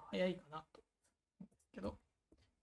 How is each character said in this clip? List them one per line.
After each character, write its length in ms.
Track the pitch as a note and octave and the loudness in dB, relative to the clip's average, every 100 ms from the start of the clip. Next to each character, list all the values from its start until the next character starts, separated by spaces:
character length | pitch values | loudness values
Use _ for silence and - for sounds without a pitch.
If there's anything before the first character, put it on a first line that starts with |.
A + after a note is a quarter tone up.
| - | 0
早 160 | G3 | 4
い 120 | F#3 E3+ | 4 4
か 60 | - | -4
な 160 | D#3 - | -8 -8
と 100 | - | -20
思 60 | _ _ _ _ _ - | _ _ _ _ _ -18
う 20 | |
ん 20 | - | -18
で 40 | _ | _
す 60 | _ | _
け 80 | - | -6
ど。 180 | F#3 - _ _ _ - - _ | -4 -6 _ _ _ -20 -20 _